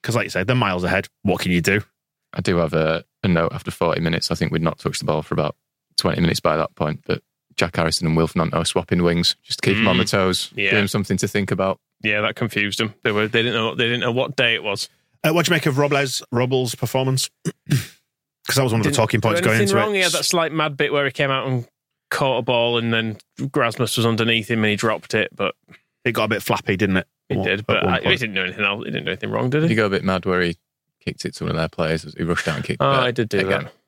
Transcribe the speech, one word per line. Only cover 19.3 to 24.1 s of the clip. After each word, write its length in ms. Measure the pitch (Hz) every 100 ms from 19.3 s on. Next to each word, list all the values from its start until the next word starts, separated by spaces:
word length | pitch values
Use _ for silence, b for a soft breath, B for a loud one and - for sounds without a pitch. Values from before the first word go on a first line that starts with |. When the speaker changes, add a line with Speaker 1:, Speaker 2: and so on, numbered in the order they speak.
| 104
Speaker 1:
going 160 | 110 113
Speaker 3:
anything 100 | 202
Speaker 1:
into 60 | -
Speaker 3:
wrong. 180 | 214
Speaker 1:
it. 40 | 202
Speaker 3:
He 60 |
had 100 | 180
that 120 | 156 -
slight 260 | 175 160
mad 240 | 156 156 139
bit 140 | 147
where 140 | 143 139
he 60 |
came 180 | - 143
out 180 | 135 127
and 200 | 127 117 _ _ _ _
caught 300 | - 139 123
a 20 |
ball, 360 | 120 120 120 120
and 120 | 117
then 240 | 113 113 107 _ - 135 147
Rasmus 400 | 117 110 117 -
was 80 |
underneath 440 | 117